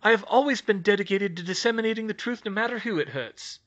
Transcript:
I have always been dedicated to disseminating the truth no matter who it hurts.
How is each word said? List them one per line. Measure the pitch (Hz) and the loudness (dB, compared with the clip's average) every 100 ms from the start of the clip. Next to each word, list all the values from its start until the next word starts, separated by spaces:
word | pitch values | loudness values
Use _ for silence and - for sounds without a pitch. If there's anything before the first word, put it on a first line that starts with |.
I | 214 | 4
have | 220 | 4
always | 196 233 285 254 | 4 4 4 2
been | - 202 | 0 -2
dedicated | 175 202 196 196 202 170 | 2 2 2 0 0 -4
to | |
disseminating | 175 180 233 226 220 226 220 | -6 -2 0 0 0 -2 -4
the | |
truth | 214 - 240 | -6 -6 -6
no | - | -6
matter | 202 233 240 | -4 -2 -4
who | 233 190 | -4 -2
it | 147 | -2
hurts. | 135 117 - - - | -4 -8 -10 -16 -18